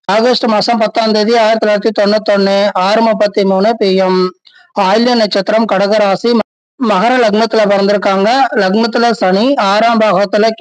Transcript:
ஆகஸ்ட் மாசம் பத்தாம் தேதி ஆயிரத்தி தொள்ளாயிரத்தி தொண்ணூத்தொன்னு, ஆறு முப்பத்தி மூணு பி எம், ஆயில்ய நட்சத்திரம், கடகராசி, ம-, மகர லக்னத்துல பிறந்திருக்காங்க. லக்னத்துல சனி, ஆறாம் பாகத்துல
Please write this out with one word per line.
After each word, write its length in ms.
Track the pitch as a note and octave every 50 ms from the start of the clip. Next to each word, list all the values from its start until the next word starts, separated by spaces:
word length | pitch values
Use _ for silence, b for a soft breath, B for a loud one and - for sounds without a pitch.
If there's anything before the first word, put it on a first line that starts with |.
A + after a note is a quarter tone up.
| _
ஆகஸ்ட் 400 | - G3 A3 A3+ B3+ A#3+ - -
மாசம் 340 | A#3 G#3+ G#3 - - A#3 A3
பத்தாம் 340 | G#3+ G3+ - A#3 A3+ A3
தேதி 240 | G#3 G#3+ G#3 A3 A#3+
ஆயிரத்தி 280 | A#3 A3 G#3+ A3+ A3 A3
தொள்ளாயிரத்தி 260 | G#3+ G#3 G#3 G3+ A3+ G#3 -
தொண்ணூத்தொன்னு, 680 | G3+ G3+ G#3 G#3+ G3+ - G3+ G3 G3 G3 G3 G3 G3+ G3+
ஆறு 300 | - F#3+ F#3 G3 G#3+ A3+
முப்பத்தி 420 | A3+ A3+ G#3+ G3 G#3 G3+ F#3+ G#3+ G3
மூணு 320 | F#3+ F#3+ F#3+ G3 A3 A#3
பி 180 | A#3 G#3+ F#3+ F#3
எம், 280 | F#3+ F#3+ F#3 F#3 F#3 F#3 F#3 - _ b b b b b b b G#3
ஆயில்ய 340 | G3 F#3+ G3+ A3+ A#3+ B3 A#3+
நட்சத்திரம், 520 | A#3 A3 G3 - G3+ F#3 - G3+ A3+ A3+ G#3+
கடகராசி, 580 | G#3 F#3+ G3+ G3 G#3+ G#3+ G#3 G3 F#3+ - - A#3
ம-, 160 | A#3+ A3 - - _ _ _ _ _ _ C4 G#3+
மகர 280 | G3+ F#3 G3+ A#3+ B3+
லக்னத்துல 480 | B3+ A#3 G#3 G3+ G#3+ A3+ A3 - A3 G#3+ G3
பிறந்திருக்காங்க. 580 | G3+ G3 G3 G3 G#3 G3+ F#3+ G3+ F#3+ F#3+ G3 A3 B3 C4+ C4+ A#3
லக்னத்துல 600 | D4+ A3 F#3+ F#3+ F#3+ A3+ A#3 A3+ A3+ A#3+ A#3 A#3+
சனி, 440 | A3 - G3 F#3 F#3 G3 A3+ C4+ C#4+
ஆறாம் 460 | C4 G#3 G3 G3+ G#3+ A3+ A#3 A#3 A3
பாகத்துல 480 | A3 G#3+ F3+ F#3+ G3+ F#3+ A3 G#3 G#3+ A3+ A3 -